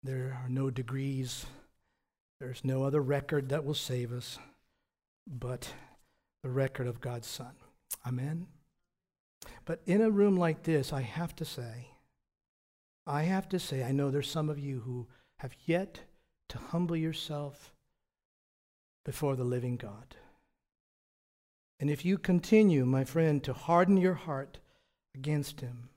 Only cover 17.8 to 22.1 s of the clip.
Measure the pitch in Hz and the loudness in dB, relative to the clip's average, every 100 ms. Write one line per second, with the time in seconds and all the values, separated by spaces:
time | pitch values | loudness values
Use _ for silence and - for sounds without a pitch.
17.8 | _ _ _ _ _ _ _ _ _ _ | _ _ _ _ _ _ _ _ _ _
18.8 | _ _ - 127 147 131 123 123 123 120 | _ _ -10 -2 0 0 0 -2 -2 -4
19.8 | 107 104 123 - - _ _ _ _ _ | -8 -14 -20 -20 -20 _ _ _ _ _
20.8 | _ _ _ _ _ _ _ _ _ _ | _ _ _ _ _ _ _ _ _ _
21.8 | 143 147 175 | -4 -2 0